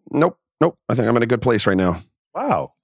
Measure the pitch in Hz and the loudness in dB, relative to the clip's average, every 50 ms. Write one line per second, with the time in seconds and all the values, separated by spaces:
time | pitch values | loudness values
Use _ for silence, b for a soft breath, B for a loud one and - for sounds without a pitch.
0 | - - - 143 160 185 - _ _ _ _ - 156 170 - _ _ - 120 123 | -14 -6 -2 0 0 0 -2 _ _ _ _ -2 -2 -2 -2 _ _ -4 -2 0
1 | 113 110 120 120 113 113 123 113 - 127 117 104 - 104 95 95 92 90 82 87 | 0 2 2 2 2 0 -2 0 0 0 0 0 2 0 2 2 2 0 0 -4
2 | - _ _ _ _ _ - 180 262 285 - - 131 - _ _ | -8 _ _ _ _ _ -10 -6 -4 -2 -2 -2 -4 -6 _ _